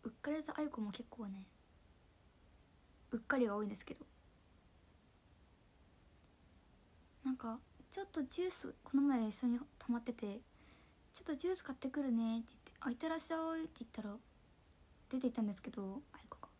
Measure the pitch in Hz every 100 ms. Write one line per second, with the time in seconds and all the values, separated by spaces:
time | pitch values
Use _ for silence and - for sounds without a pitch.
0 | 233 - - 311 302 - 302 262 208 190
1 | 240 - 208 190 190 - - - - -
2 | - - - - - - - - - -
3 | - 233 - 277 233 202 208 202 - -
4 | - - - - - - - - - -
5 | - - - - - - - - - -
6 | - - - - - - - - - -
7 | - - 269 262 226 226 - - - -
8 | 392 330 262 - 359 - - - - 269
9 | 285 254 220 208 247 240 285 - - 233
10 | 233 233 202 202 - - - - - -
11 | - - - 285 349 370 - 262 269 294
12 | 269 226 226 226 226 - - - - 247
13 | 320 320 - 320 320 320 320 - 233 -
14 | 208 208 - - - - - - - -
15 | - 262 254 240 208 196 - - 196 196
16 | - - - - -